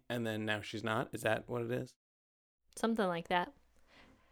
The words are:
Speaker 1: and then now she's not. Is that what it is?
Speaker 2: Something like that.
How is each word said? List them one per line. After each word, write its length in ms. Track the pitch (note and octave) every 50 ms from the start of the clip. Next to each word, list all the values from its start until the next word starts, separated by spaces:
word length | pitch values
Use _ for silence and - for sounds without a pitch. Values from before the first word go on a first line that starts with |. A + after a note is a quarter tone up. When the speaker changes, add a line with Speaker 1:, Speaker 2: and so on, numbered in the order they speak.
| _ -
Speaker 1:
and 180 | B2 A#2+ A#2
then 180 | A2 G#2+ G#2+ G#2+
now 140 | G#2+ G#2+ G#2
she's 220 | G#2 - - G#2 A2
not. 240 | A2+ A2 A#2 - -
Is 100 | - G#2+
that 220 | - A2 A2 A#2 - -
what 140 | A#2+ A#2+
it 100 | A#2 A2+
is? 180 | B2 B2+ B2+ - - _ _ _ _ _ _ _ _ _ _ _ _ _ _ _ -
Speaker 2:
Something 300 | - - A3+ A3+ A3+ G3+ F3+
like 200 | E3+ E3 E3+ -
that. 240 | F#3 F3 - - - - - _ _ - - - - - - - - - - -